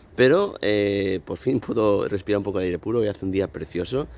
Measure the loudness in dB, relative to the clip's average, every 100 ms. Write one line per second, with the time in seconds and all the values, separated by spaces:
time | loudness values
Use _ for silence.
0 | -12 4 6 6 2 -2 0 2 2 2
1 | 0 -2 -6 -6 -2 -2 -2 0 2 2
2 | 0 -4 -2 -2 0 -2 -2 -2 -2 -2
3 | -2 -2 -4 -2 -2 -4 -8 -6 -4 -4
4 | -6